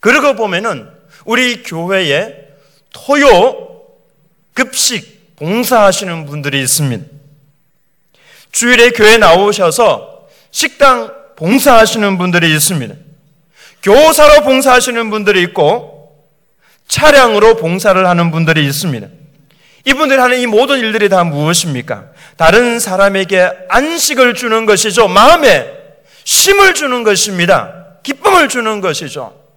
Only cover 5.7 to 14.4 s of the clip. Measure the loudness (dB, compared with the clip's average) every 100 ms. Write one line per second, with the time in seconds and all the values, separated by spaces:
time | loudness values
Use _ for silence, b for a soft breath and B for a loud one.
5.7 | 2 2 0 -6 -10 -12 -10 -6 -4 -4
6.7 | -4 -4 -6 -10 -20 _ _ _ _ _
7.7 | _ _ _ _ b b b b -4 0
8.7 | 4 2 4 4 4 4 4 2 0 -2
9.7 | 2 0 0 -6 -20 b b b -8 -8
10.7 | 0 2 2 -4 -16 _ _ -2 0 4
11.7 | 4 2 0 -2 -2 -2 0 0 0 -2
12.7 | -6 -8 -14 -20 _ _ _ _ b b
13.7 | b 2 4 4 4 6 6